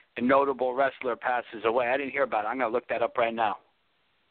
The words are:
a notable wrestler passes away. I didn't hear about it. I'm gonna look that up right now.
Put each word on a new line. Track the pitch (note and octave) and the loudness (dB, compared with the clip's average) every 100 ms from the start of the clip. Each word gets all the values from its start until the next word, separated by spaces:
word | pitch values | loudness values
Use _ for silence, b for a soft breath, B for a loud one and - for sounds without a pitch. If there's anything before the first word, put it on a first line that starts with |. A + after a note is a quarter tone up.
| b - | b -4
a | |
notable | B2 C3+ C#3 C3 B2+ | 2 4 4 0 -2
wrestler | B2+ C#3 - B2+ A2 | 0 0 0 -4 -4
passes | - B2 A2+ A2+ A2 | -2 -4 -4 -4 0
away. | A#2 A#2+ | 2 2
I | C3+ | 0
didn't | C#3 | -2
hear | C3+ | -2
about | C3 A2+ G#2+ | -2 0 -2
it. | |
I'm | B2+ | -2
gonna | A#2+ | -2
look | A#2+ - | -2 -2
that | A#2 | -2
up | A#2 - | -2 0
right | A#2 | 0
now. | A2+ A2 F#2+ _ _ _ _ _ _ _ | 0 -2 -2 _ _ _ _ _ _ _